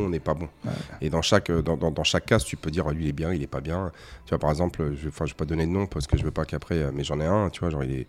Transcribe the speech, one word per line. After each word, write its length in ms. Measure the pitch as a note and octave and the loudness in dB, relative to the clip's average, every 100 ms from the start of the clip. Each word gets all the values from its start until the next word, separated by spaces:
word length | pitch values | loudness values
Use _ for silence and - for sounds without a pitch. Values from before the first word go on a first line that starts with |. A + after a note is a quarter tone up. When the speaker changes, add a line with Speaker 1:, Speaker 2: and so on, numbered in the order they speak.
Speaker 1:
ou 20 | G2 | 0
on 20 | |
n'est 120 | D#2+ | 0
pas 140 | D#2+ | 0
bon. 140 | D2+ D#2+ - | -2 -4 -8
Speaker 2:
Ouais. 60 | - - - - | -6 -6 -8 -6
Speaker 1:
Et 100 | D2+ | -2
dans 100 | D#2+ | 0
chaque, 280 | - G2+ - | 4 4 4
euh, 120 | E2 | 2
dans, 140 | D#2 D2 | 2 2
dans, 140 | E2 | 0
dans 140 | D2+ | 0
chaque 220 | D#2 F2+ - | 0 0 4
cas, 120 | A2+ | 2
tu 180 | - - | 2 -6
peux 140 | E2 | -4
dire, 180 | E2+ D2+ | 0 0
lui, 140 | D#2 | 0
il 40 | D#2 | -2
est 40 | |
bien, 200 | C#2+ D#2+ | 0 -2
il 100 | F2 | -2
est 60 | C#2 | -2
pas 120 | C#2+ | -6
bien. 300 | D2 F2 F2+ - - - | -4 -4 -4 -8 -18 -16
Tu 60 | - | -4
vois, 80 | D#2+ | 0
par 120 | D2 | 2
exemple, 420 | D2+ F2 - D2 | 4 2 0 -2
je, 140 | C#2+ D2+ | -2 -6
enfin, 180 | - D2+ | -4 -4
je 60 | |
vais 40 | - | -4
pas 80 | D#2 | -2
donner 200 | D#2+ D#2+ | 0 2
de 60 | |
nom 140 | F#2+ G2 | 2 0
parce 200 | D#2 C#2+ | -4 2
que 100 | D2 | 2
je 60 | |
veux 60 | D2 | 2
pas 140 | D#2+ | -2
qu'après, 320 | D#2 D2+ - E2 | -2 -4 -2 0
euh, 120 | C#2 | 0
mais 80 | C#2 | -2
j'en 160 | C#2+ D2 | -2 0
ai 80 | D#2+ | 2
un, 240 | G#2 F#2+ | 2 2
tu 80 | - | 0
vois, 100 | F2 | -2
genre, 120 | D2+ | -2
il 100 | C2 | -2
est, 140 | C2 | -4